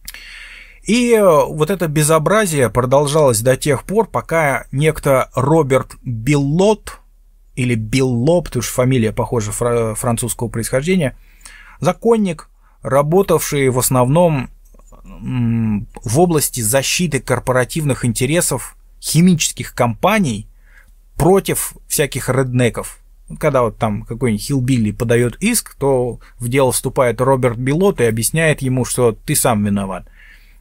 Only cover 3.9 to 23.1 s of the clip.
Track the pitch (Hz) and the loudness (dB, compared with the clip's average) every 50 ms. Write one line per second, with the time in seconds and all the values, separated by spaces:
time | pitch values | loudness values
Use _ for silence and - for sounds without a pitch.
3.9 | 185 220 202 - - 123 110 - 160 165 156 139 127 113 - - - 135 151 156 | -2 -2 -2 0 -4 -6 -6 -2 -2 0 0 0 -2 -4 -6 -6 -4 0 0 0
4.9 | 147 - - 147 135 127 113 - - 127 120 135 160 165 156 127 131 127 - - | 0 0 0 2 2 2 0 0 -2 -2 0 2 2 2 2 2 2 0 0 -2
5.9 | - - - 131 117 110 113 135 147 143 139 139 151 175 196 214 214 214 - - | -10 -12 -10 -8 -8 -4 -2 0 0 0 2 0 2 2 2 2 2 0 -4 -12
6.9 | - - _ _ _ _ _ _ _ _ _ _ - - 123 123 120 113 110 107 | -20 -20 _ _ _ _ _ _ _ _ _ _ -6 -4 -2 -2 -2 -2 -2 -2
7.9 | 123 131 131 131 123 117 120 147 175 180 156 - - 123 110 - - - 127 127 | 0 0 0 0 0 0 2 2 2 2 0 -2 -6 -6 -6 -4 -2 0 0 2
8.9 | 131 123 110 107 104 - 113 - 127 120 104 104 104 - 120 120 120 117 113 110 | 2 2 2 0 -2 -4 -4 -2 -2 -4 -4 -4 -4 -2 -2 0 0 0 -2 -2
9.9 | 107 - - 123 117 110 123 113 - - 120 110 - 117 110 - - 131 147 175 | -4 -4 -2 -2 -2 -2 -2 -6 -6 -6 -6 -6 -4 -6 -4 -2 -4 -2 0 0
10.9 | 190 185 151 123 - - - - - _ _ - - - - - - - 131 165 | 0 0 0 -2 -4 -8 -16 -20 -20 _ _ -20 -20 -20 -20 -20 -12 -4 -2 -2
11.9 | 180 - - 226 233 226 202 180 156 156 - - _ _ _ _ _ _ - 120 | -2 0 0 2 2 2 2 -2 -4 -6 -12 -20 _ _ _ _ _ _ -6 0
12.9 | 131 139 147 147 165 190 196 - 170 143 - - 151 143 135 131 120 127 117 - | 0 2 2 4 2 2 2 2 0 0 0 -2 -2 0 0 2 2 0 0 0
13.9 | 135 127 123 127 143 170 180 170 156 131 123 - - - - - - - - - | 2 2 2 2 4 4 4 2 2 -2 -4 -8 -14 -20 -20 -20 -20 -20 -20 -20
14.9 | - - - 92 95 85 107 127 127 123 120 117 117 117 113 110 107 101 110 - | -20 -20 -20 -20 -18 -14 -10 -6 -4 -2 0 0 0 0 0 0 -2 -2 -4 -8
15.9 | - - - 110 110 156 180 180 165 147 - - - 123 113 104 131 135 131 - | -14 -12 -8 -2 0 2 2 2 2 0 -2 -2 -4 -4 -4 0 0 0 0 0
16.9 | - - 180 156 139 127 - - 127 113 - 127 123 127 123 - - 165 156 139 | -2 -2 -2 -2 -2 -4 -2 -2 -4 -2 -2 -2 0 0 -2 -2 -4 -4 -2 -2
17.9 | 120 - - 123 107 - 127 131 156 175 160 - 147 120 - - - - - - | -2 -2 -2 -2 -2 -2 -2 0 0 0 0 0 -2 -4 -6 -12 -18 -20 -20 -20
18.9 | - - - - - 151 175 185 180 156 - - - - 117 - - - 123 120 | -20 -14 -10 -2 2 4 4 4 4 2 0 -4 -6 -8 -10 -10 -2 -2 -2 -2
19.9 | 110 - - 180 214 220 180 131 107 101 107 - - - - _ - - - - | 0 0 0 0 2 2 0 0 -2 -6 -8 -12 -20 -20 -20 _ -20 -20 -20 -20
20.9 | - - _ _ - - 139 170 196 196 185 - 143 - - - - - - - | -20 -20 _ _ -4 0 2 4 4 4 2 0 -4 -4 -6 -8 -12 -16 -10 -6
21.9 | - - 143 135 - 127 - - 123 127 135 127 123 123 123 113 - 101 95 - | -2 -2 -2 -2 -4 -6 -4 -2 0 0 0 0 0 2 2 2 0 -2 -8 -12
22.9 | - - _ _ | -16 -20 _ _